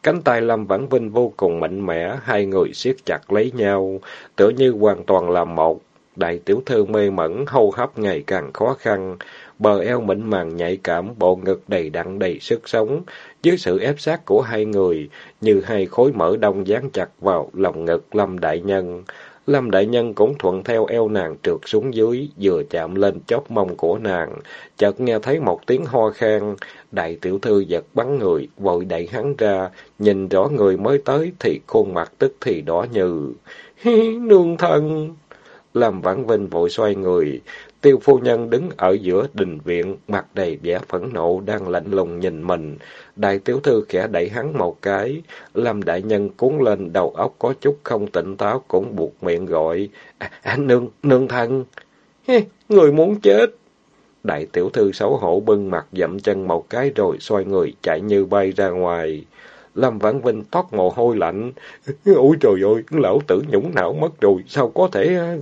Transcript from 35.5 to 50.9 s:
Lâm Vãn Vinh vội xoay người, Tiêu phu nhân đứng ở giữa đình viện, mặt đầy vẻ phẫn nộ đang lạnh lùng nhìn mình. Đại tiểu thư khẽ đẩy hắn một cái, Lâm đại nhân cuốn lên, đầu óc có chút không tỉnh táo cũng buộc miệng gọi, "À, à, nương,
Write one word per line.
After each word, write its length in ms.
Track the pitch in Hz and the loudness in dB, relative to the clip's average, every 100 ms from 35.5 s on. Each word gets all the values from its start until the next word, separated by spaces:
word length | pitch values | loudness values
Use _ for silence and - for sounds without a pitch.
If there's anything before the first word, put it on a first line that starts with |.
| - _ | -20 _
Lâm 260 | 120 117 95 | 0 2 2
Vãn 240 | 90 95 117 | -2 -2 0
Vinh 200 | 110 95 | 0 0
vội 240 | 85 87 | -2 -2
xoay 240 | - 110 | 0 -2
người, 460 | 98 92 90 76 65 - - - _ | 0 0 0 0 -4 -12 -20 -20 _
Tiêu 180 | 143 98 | 4 6
phu 160 | - 131 | 4 4
nhân 320 | 123 117 117 | 4 0 0
đứng 200 | 117 170 - | -2 -2 -2
ở 200 | 92 98 | 0 2
giữa 260 | 92 92 135 | 0 0 -2
đình 240 | 104 90 78 | -4 -6 -4
viện, 320 | 76 87 87 92 - | -4 -4 -4 -8 -6
mặt 180 | 101 - | -6 -4
đầy 240 | 104 90 76 | -4 -4 -4
vẻ 160 | 85 90 - | -4 -4 -4
phẫn 140 | 90 90 | -8 -6
nộ 280 | 90 82 92 98 | -4 -2 -2 -4
đang 220 | 107 92 | -6 -4
lạnh 220 | 87 85 | -6 -2
lùng 300 | 98 85 85 | -2 -2 -4
nhìn 220 | 92 80 | -6 -6
mình. 340 | 85 87 78 73 - - - - | -4 -4 -4 -14 -20 -20 -20 -4
Đại 220 | 104 98 | -2 -2
tiểu 220 | 110 127 | -2 -2
thư 240 | 143 117 104 | 0 0 0
khẽ 180 | 90 110 | -4 -2
đẩy 180 | 87 87 | -2 -4
hắn 300 | 113 139 147 | -4 -6 -4
một 240 | 87 - | -4 -4
cái, 400 | 98 98 113 151 165 - - | -4 -2 -4 -8 -14 -20 -8
Lâm 280 | 98 117 104 | -4 -2 -2
đại 200 | 90 87 | -4 -4
nhân 260 | 104 104 101 - | 0 0 -2 0
cuốn 220 | 127 151 | 0 2
lên, 340 | 120 98 90 | 2 0 -2
đầu 180 | 90 90 | -2 -2
óc 240 | 80 123 _ | -2 -6 _
có 160 | 120 135 | -4 0
chút 180 | 143 143 | -2 -2
không 240 | - 117 101 | -4 -4 -2
tỉnh 300 | 87 85 98 | -4 -4 -4
táo 260 | 101 127 - | -2 -2 0
cũng 280 | 92 95 95 | -2 -2 -4
buộc 260 | 80 - | -6 -4
miệng 240 | 90 85 90 | -2 -2 0
gọi, 420 | 80 80 85 101 - - _ | 0 0 -2 -6 -10 -20 _
"À, 120 | - - | -16 -12
à, 140 | - 127 | -6 -2
nương, 320 | 139 123 120 | 2 2 0